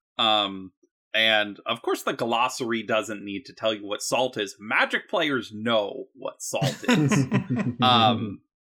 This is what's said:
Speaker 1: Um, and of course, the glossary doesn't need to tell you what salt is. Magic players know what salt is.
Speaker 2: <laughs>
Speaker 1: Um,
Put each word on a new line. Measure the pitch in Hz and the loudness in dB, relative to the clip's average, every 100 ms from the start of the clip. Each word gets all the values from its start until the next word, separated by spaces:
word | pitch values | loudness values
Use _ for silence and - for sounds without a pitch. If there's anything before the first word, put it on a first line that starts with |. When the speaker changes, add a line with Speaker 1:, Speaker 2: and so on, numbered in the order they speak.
| _ - | _ 0
Speaker 1:
Um, | 113 107 101 95 95 - _ _ _ | 2 4 2 -4 -12 -18 _ _ _
and | 110 110 107 104 98 - | 0 4 4 0 -4 -6
of | 120 | -4
course, | - 392 | -2 -2
the | - | -4
glossary | 143 117 117 127 - 120 117 | -4 0 0 0 -2 -2 -2
doesn't | 104 110 101 101 | 0 -2 -2 -8
need | 101 98 - | -8 -10 -10
to | |
tell | 95 110 | -4 -2
you | 107 101 | -2 -6
what | 104 | -8
salt | - 127 127 117 | -2 0 0 -2
is. | 98 - | -6 -8
Magic | 104 147 269 247 - | -4 0 0 -2 -4
players | 180 156 131 104 | -2 0 -2 -4
know | 107 113 113 101 - - | -6 0 2 0 -6 -14
what | - - - | -12 -12 -10
salt | - - 135 - - | -8 -2 -2 -2 2
is. | 220 143 190 131 131 - | 4 4 4 2 0 0
Speaker 2:
<laughs> | 127 127 - | -2 -2 2
Speaker 1:
Um, | 127 120 110 110 107 87 _ _ | 4 6 6 4 -2 -10 _ _